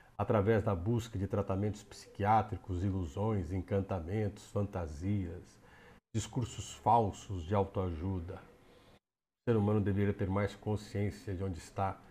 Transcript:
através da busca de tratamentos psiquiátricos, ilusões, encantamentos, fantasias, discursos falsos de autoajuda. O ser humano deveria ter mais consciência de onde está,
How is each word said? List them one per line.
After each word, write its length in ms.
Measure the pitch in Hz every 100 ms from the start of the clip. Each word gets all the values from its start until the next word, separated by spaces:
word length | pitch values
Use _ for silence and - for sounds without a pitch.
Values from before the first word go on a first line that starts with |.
| - -
através 460 | 104 113 98 113
da 100 | 107
busca 420 | 95 92 120 - 95
de 120 | 95
tratamentos 560 | 104 98 98 104 101
psiquiátricos, 960 | - - - - 101 110 110 95 - 90
ilusões, 720 | 98 95 85 98 107 107 80
encantamentos, 960 | 92 87 101 98 95 80 104 104 98 -
fantasias, 1120 | 104 98 95 82 71 92 104 87 87 - - - - - - _
discursos 600 | 110 - - 117 - -
falsos 720 | - - 120 107 - - 92
de 100 | 82
autoajuda. 800 | 104 98 - 92 82 92 95 85
O 1160 | 90 - - - - - - _ _ _ _ -
ser 60 | 113
humano 240 | 104 107
deveria 320 | 101 98 101
ter 160 | 98 95
mais 280 | 98 101 -
consciência 800 | - 104 - 101 101 - - 92
de 80 |
onde 160 | 95 82
está, 360 | - - 95 - -